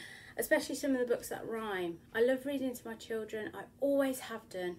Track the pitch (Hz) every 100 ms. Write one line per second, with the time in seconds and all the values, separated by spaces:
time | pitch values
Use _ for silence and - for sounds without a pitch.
0 | - - - - 233 302 302 269 285 262
1 | 240 240 - - - 226 220 190 175 170
2 | - 226 240 262 262 277 262 240 - 226
3 | - 226 214 220 214 196 - - 277 277
4 | 269 262 - 226 - 185 180